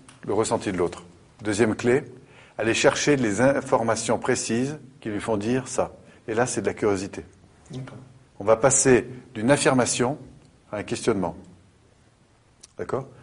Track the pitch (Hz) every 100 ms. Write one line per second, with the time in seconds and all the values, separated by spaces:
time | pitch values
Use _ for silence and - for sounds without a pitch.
0 | - - - 104 113 110 107 90 85 -
1 | - - _ - 104 101 113 - 120 139
2 | - - - - - - 110 110 147 -
3 | 147 139 113 98 131 139 - 127 117 110
4 | - 110 - 120 - 113 139 151 - -
5 | 113 104 113 104 110 131 131 - 85 -
6 | - - - 110 - 113 98 - 107 95
7 | 98 - - - - _ - 131 131 -
8 | - - _ - 101 113 135 - 135 117
9 | - - - 110 117 143 156 127 110 -
10 | 120 151 - - - _ _ 104 95 -
11 | 123 101 87 - - - _ _ _ _
12 | _ _ _ _ _ _ - - 110 127
13 | 135 -